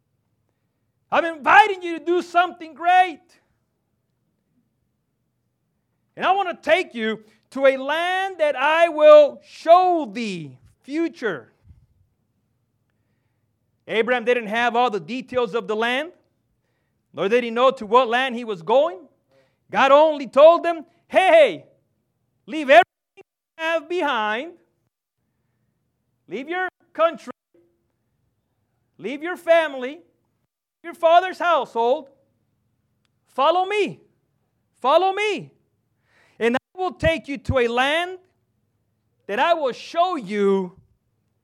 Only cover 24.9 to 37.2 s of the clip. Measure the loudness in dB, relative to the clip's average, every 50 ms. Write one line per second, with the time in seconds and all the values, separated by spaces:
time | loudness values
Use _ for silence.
24.9 | _ _ _ _ _ _ _ _ _ _ _ _ _ _ _ _ _ _ _ _
25.9 | _ _ _ _ _ _ _ -14 -12 -12 -10 -8 -8 -8 -8 -8 -10 _ _ _
26.9 | _ -2 -2 -2 -2 -6 -14 -20 -20 -20 _ _ _ _ _ _ _ _ _ _
27.9 | _ _ _ _ _ _ _ _ _ _ _ _ _ _ _ _ _ _ _ _
28.9 | _ -14 -12 -12 -12 -10 -10 -12 -12 -8 -2 0 2 2 0 -2 -8 -10 -12 -12
29.9 | -14 -16 _ _ _ _ _ _ _ _ _ _ _ _ _ _ _ _ -18 -18
30.9 | -8 -2 2 4 4 4 4 2 -6 -4 -2 0 0 0 -2 -4 -4 -4 -2 -2
31.9 | -2 -4 -6 -14 _ _ _ _ _ _ _ _ _ _ _ _ _ _ _ _
32.9 | _ _ _ _ _ _ _ _ _ 0 0 2 2 0 -2 -2 -2 -2 -2 -4
33.9 | -6 -12 _ _ _ _ _ _ _ _ _ _ _ _ _ _ _ _ -2 2
34.9 | 2 2 2 0 -2 -2 -4 -4 -4 -6 -10 -14 _ _ _ _ _ _ _ _
35.9 | _ _ _ _ _ _ _ _ _ -4 -4 -2 -2 -4 -8 _ _ -8 -8 -8
36.9 | -6 -2 -2 -2 -2 -2